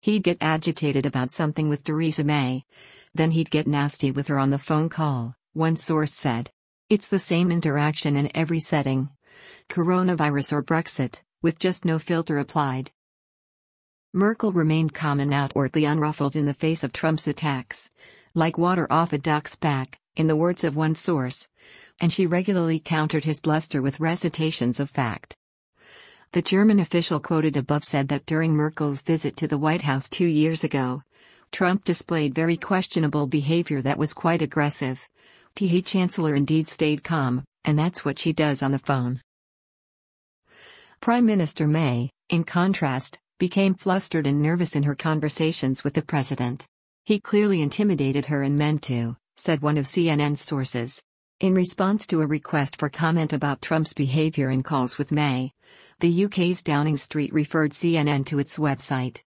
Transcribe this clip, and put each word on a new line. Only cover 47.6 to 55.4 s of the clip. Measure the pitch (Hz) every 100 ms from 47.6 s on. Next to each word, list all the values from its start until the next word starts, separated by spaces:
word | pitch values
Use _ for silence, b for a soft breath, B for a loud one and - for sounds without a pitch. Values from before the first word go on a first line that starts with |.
intimidated | 147 - 208 165 139 139 139
her | 147
and | 139 143
meant | 147 151
to, | - 120 117 120 _ -
said | - 156
one | 147 151
of | 135
C | - 165
N | 147
N's | 147 143
sources. | - 143 131 123 120 - _ _ _ _
In | 190
response | 185 180 - 190 208 -
to | 165
a | 151
request | 151 - 156 135 -
for | 147
comment | - 160 170 156
about | 147 147 135
Trump's | - 160 156
behavior | - 139 139 156 156 135
in | 131
calls | 131 147 127 -
with | 143
May, | 151 147 127